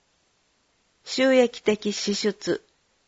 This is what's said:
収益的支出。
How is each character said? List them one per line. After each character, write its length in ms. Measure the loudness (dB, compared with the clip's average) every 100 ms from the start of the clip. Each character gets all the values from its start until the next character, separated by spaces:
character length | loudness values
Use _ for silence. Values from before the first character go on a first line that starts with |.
| _ _ _ _ _ _ _ _ _ _
収 300 | -10 0 4
益 260 | 4 4 0
的 320 | -2 -2 -2
支 220 | -4 -4
出。 480 | -2 -4 -4 -4 -6 -8 _ _ _